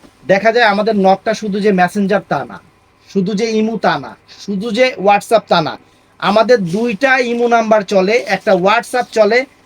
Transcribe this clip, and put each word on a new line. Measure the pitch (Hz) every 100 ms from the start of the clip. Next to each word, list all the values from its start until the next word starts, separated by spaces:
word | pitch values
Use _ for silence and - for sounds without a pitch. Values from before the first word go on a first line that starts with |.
| - _ 127
দেখা | 190 214
যায় | 226 220
আমাদের | 202 214 208
নকটা | 185 190 -
শুধু | 214 214 202
যে | 208
মেসেঞ্জার | 185 180 208 196 196 -
তা | 147 120
না, | 98 _ _ _ _ _
শুধু | 196 180
যে | 185 226
ইমো | 220 220 226
তা | 190 151
না, | 123 - _ - -
শুধু | 202 233
যে | 214 254 -
WhatsApp | 190 202 - 220 -
তা | 180
না, | 147 107 _ _ _ _
আমাদের | 170 208 220 247
দুইটা | 175 196 240 202 269 262
ইমো | 247 240 240
নাম্বার | 233 220 214
চলে, | 196 202 190 240
একটা | - 185 -
WhatsApp | 190 190 226 - 247 -
চলে | 220 208 240 269 _